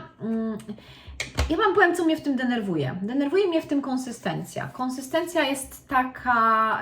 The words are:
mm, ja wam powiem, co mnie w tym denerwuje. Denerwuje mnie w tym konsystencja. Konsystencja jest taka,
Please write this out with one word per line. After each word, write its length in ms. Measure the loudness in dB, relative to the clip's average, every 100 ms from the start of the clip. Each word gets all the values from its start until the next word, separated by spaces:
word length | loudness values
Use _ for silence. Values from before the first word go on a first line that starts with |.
| -2 -8
mm, 360 | -4 -2 -4 -6 -10 -14 -16 -20 -18 -10 -6 -2 0
ja 80 | 2
wam 160 | 4
powiem, 220 | 6 4 4
co 100 | 2
mnie 120 | 0
w 40 |
tym 140 | 0 0
denerwuje. 600 | 0 -2 0 -2 -2 -4
Denerwuje 460 | -2 0 2 2 2
mnie 140 | 0
w 60 | 0
tym 140 | -2
konsystencja. 880 | 0 -4 -4 -6 -4 -4 -6 -8 -10
Konsystencja 760 | -6 -6 -6 -2 -2 0 0
jest 440 | 0 -2 -8 -14 0
taka, 920 | 0 0 -4 2 4 6 4 2 0